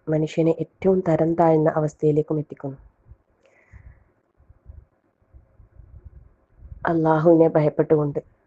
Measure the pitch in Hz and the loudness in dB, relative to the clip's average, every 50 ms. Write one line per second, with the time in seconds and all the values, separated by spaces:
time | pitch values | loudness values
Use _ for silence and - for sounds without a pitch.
0 | - - 156 156 156 151 - - 160 160 165 - 160 - _ - - 190 190 185 | -8 -4 -2 -2 -2 -4 -2 -2 0 0 0 -2 -6 -12 _ -4 0 0 0 0
1 | 185 175 160 156 160 165 165 170 170 165 160 156 151 160 - 160 151 151 - - | 0 0 0 0 0 0 0 0 2 2 4 2 2 0 0 -2 -4 -4 -6 -2
2 | - 151 151 151 151 - 156 151 147 - - - - 139 135 139 - - _ _ | -2 0 0 0 -2 -2 -4 -6 -6 -8 -12 -14 -12 -14 -14 -14 -20 -20 _ _
3 | _ _ - _ _ _ _ _ _ _ _ _ _ _ - - - - - _ | _ _ -20 _ _ _ _ _ _ _ _ _ _ _ -20 -20 -20 -20 -20 _
4 | _ _ _ _ _ _ _ _ _ _ - _ _ - - - - _ _ _ | _ _ _ _ _ _ _ _ _ _ -20 _ _ -20 -20 -20 -20 _ _ _
5 | _ _ _ _ _ _ _ - _ _ _ _ - _ _ - - - - - | _ _ _ _ _ _ _ -20 _ _ _ _ -20 _ _ -20 -20 -20 -20 -20
6 | - - - - - _ _ _ _ _ _ _ - - - - - - 170 165 | -20 -20 -20 -20 -20 _ _ _ _ _ _ _ -20 -20 -16 -8 -4 -2 -2 0
7 | 160 160 160 156 151 175 170 160 160 165 - 160 151 151 - - 151 - 160 151 | 0 2 0 2 4 4 6 6 4 4 2 2 0 0 0 -2 0 0 0 0
8 | 151 143 143 151 - _ _ _ _ | 0 -2 -6 -8 -12 _ _ _ _